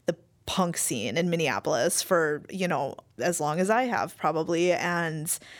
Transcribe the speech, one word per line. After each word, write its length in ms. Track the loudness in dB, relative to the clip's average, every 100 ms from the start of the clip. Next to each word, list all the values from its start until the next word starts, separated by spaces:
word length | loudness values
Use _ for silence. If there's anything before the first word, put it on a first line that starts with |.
| -6
the 80 | -6 _ _ -6
punk 300 | 0 0 0
scene 400 | -2 -2 -2 0
in 140 | 0
Minneapolis 720 | 0 0 0 0 2 2 0
for, 420 | 2 2 2 -2 -6
you 180 | -4 -2
know, 280 | 0 -2 -6 -14 -4
as 200 | -2 0
long 220 | 0 2
as 80 | 2
I 140 | 2
have 340 | 2 0 -2 -2
probably, 560 | 0 0 0 2 2
and 580 | 2 0 0 -2 -4 -4 -6 -8 -20